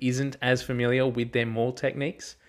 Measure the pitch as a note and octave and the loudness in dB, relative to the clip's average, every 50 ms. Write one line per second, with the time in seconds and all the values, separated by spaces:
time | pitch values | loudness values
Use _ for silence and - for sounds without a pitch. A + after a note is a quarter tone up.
0 | C3 B2+ B2 C3 C#3 C#3 - - - B2+ B2+ B2 - - B2+ A#2+ A#2+ A#2+ B2+ C3 | 0 0 0 0 -2 -2 -4 -2 2 2 2 2 0 -2 -2 0 2 4 4 4
1 | C3 C3 A#2+ B2 A#2+ A#2 - A#2+ A#2 A#2 A2+ A#2 A#2 B2+ B2+ - C#3+ C3 - C#3 | 2 2 2 0 -2 0 0 0 0 0 0 0 0 0 0 -2 -2 -2 -2 -2
2 | C#3 E3 - - - - - _ _ | -4 -4 -6 -8 -14 -18 -18 _ _